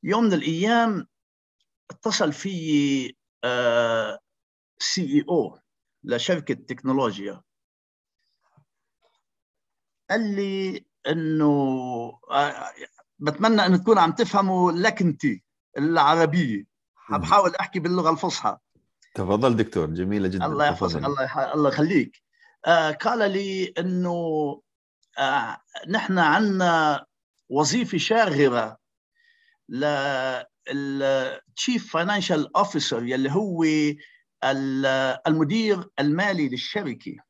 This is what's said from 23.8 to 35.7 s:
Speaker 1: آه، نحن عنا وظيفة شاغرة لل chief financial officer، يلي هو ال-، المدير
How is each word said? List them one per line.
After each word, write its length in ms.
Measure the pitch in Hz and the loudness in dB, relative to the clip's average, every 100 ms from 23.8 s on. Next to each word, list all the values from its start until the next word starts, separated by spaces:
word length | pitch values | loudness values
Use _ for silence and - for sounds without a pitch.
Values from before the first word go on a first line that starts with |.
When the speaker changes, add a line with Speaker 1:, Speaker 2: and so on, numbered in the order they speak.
| 175 180 180 175 165 156 147 139 _ _ _ _ _ - | -4 -2 -2 -2 -2 -2 -4 -6 _ _ _ _ _ -4
Speaker 1:
آه، 400 | 135 139 113 - _ - - | -2 -2 -4 -10 _ -18 -6
نحن 280 | 208 - 185 | -4 0 2
عنا 840 | 160 165 214 190 180 165 156 143 - _ _ _ _ | 4 4 2 2 2 4 2 0 -4 _ _ _ _
وظيفة 480 | 135 147 214 226 180 | 0 2 0 -2 -2
شاغرة 800 | - 220 214 143 139 120 110 110 _ _ _ _ _ _ _ _ _ | 0 2 4 4 4 4 -2 -8 _ _ _ _ _ _ _ _ _
لل 1700 | 127 147 143 139 135 131 127 - _ - 139 139 139 135 135 131 135 _ - | -4 -2 0 -2 -2 -2 -6 -10 _ -8 -6 -6 -2 0 0 -2 -8 _ -8
chief 200 | - 240 | -2 -2
financial 680 | - 165 175 208 185 160 143 - | -2 -4 -2 -2 0 -2 0 0
officer، 360 | 196 160 - | 0 -2 -4
يلي 380 | 120 120 127 135 | -4 -4 -2 0
هو 320 | 156 214 170 160 156 151 147 - _ _ _ | 0 -2 0 0 2 0 -2 -12 _ _ _
ال-، 760 | 131 135 135 135 135 131 131 127 - | -2 -2 -2 -2 0 0 0 -2 -2
المدير 600 | 156 156 214 220 | 0 0 0 0